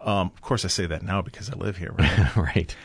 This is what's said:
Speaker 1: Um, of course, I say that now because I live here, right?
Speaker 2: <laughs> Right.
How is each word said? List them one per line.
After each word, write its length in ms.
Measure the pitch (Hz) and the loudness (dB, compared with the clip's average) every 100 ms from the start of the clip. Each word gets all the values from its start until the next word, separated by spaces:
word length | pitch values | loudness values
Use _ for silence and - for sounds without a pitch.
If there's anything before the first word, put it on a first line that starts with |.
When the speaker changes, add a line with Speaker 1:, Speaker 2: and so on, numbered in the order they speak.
Speaker 1:
Um, 320 | - 101 90 | -2 0 0
of 60 | - | -4
course, 240 | - 120 | -4 -2
I 40 | 95 | 0
say 180 | - 85 | -2 -2
that 160 | 78 | -4
now 200 | 92 98 | -2 -2
because 280 | - - 95 | -4 -10 -10
I 40 | |
live 220 | 85 98 92 | -6 -6 -6
here, 180 | 76 - | -6 2
right? 400 | 69 95 78 - | 4 6 4 4
Speaker 2:
<laughs> 0 | |
Right. 400 | 85 92 82 - | 2 0 -2 -8